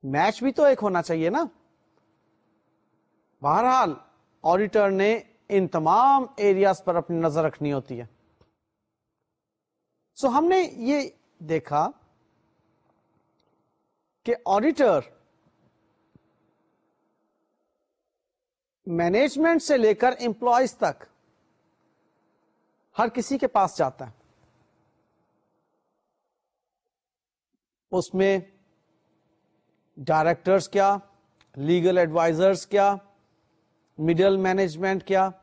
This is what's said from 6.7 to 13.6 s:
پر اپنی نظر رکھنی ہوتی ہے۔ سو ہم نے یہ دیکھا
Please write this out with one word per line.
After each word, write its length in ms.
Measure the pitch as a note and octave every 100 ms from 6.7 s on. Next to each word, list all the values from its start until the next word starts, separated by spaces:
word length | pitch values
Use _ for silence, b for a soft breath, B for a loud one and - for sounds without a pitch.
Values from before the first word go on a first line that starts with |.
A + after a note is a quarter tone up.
| F#3
پر 120 | - E3+
اپنی 220 | E3 E3+
نظر 240 | E3 D3+
رکھنی 300 | D#3 - D3
ہوتی 260 | C#3 A#2+ A#2+
ہے۔ 60 | A#2+ _ _ _ _ _ _ _ _ _ _ _ _ _ _ _ _ _ _ _ _ -
سو 100 | C4+ B3
ہم 80 | E4
نے 160 | F#4 E4+ - A#3
یہ 200 | C#4+ C4+ _ _ _ D#3
دیکھا 400 | D#3+ - D3 E3+ C#4+ _ _ _ _ _ _ _ _ _ _ _ _ _ _ _ _